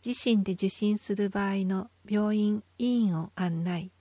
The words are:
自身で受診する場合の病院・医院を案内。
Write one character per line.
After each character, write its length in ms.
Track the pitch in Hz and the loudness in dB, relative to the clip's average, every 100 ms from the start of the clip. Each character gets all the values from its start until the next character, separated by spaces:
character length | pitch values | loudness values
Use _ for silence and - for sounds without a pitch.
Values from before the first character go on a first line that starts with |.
自 160 | 240 247 | -4 -2
身 240 | - 226 | 2 4
で 100 | 190 | 2
受 160 | 180 196 | 0 -2
診 280 | - 208 208 | 0 0 0
す 180 | - 202 | -2 -2
る 140 | 202 | 0
場 200 | 202 196 | 0 -2
合 80 | 196 | 0
の 340 | 190 190 220 _ - | 0 -2 -4 _ -4
病 260 | 208 214 214 | 0 2 2
院・ 280 | 208 208 - _ | 2 0 -4 _
医 220 | 240 247 | 0 2
院 180 | 214 165 | 2 0
を 120 | 165 - | -4 -4
案 280 | 180 165 | -2 0
内。 280 | 170 175 180 _ | -2 -4 -6 _